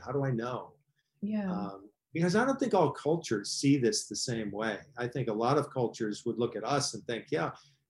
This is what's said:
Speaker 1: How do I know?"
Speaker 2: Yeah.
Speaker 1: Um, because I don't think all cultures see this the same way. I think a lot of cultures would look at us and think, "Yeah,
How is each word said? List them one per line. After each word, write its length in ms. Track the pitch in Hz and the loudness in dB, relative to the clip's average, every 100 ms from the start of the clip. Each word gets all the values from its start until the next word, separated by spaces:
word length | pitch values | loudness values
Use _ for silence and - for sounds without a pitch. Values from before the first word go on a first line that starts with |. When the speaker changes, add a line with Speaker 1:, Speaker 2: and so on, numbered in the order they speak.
Speaker 1:
How 80 | 123 | -2
do 120 | 139 | -2
I 60 | 135 | 0
know?" 420 | 113 123 113 90 _ _ _ _ - | 0 -2 -6 -10 _ _ _ _ -8
Speaker 2:
Yeah. 300 | 202 214 190 | -4 -2 -2
Speaker 1:
Um, 380 | 180 196 139 - _ _ | -2 -4 -8 -16 _ _
because 220 | 156 175 208 | 0 4 4
I 80 | |
don't 160 | 262 262 | 4 2
think 140 | 247 | 4
all 180 | 190 143 | 4 4
cultures 580 | - 143 165 - 104 - | 2 0 0 0 -2 -2
see 260 | - 139 139 | 2 4 6
this 300 | 113 - - | 4 2 -4
the 80 | |
same 380 | 104 - 113 101 | -6 -4 -4 -4
way. 260 | 101 110 98 - 120 | -4 -2 -4 -8 -6
I 120 | 120 | -4
think 180 | 139 117 | -4 -2
a 40 | |
lot 260 | 107 120 147 | 0 2 2
of 100 | 139 | 0
cultures 520 | 131 113 - 107 101 | -2 -2 -2 -6 -4
would 140 | 117 110 | -4 -2
look 160 | 117 | -2
at 80 | 104 | -2
us 300 | 113 143 - | -2 0 -2
and 100 | 107 - | -6 -6
think, 180 | 110 - | -6 -2
"Yeah, 180 | 156 160 - - _ | -2 -2 -6 -18 _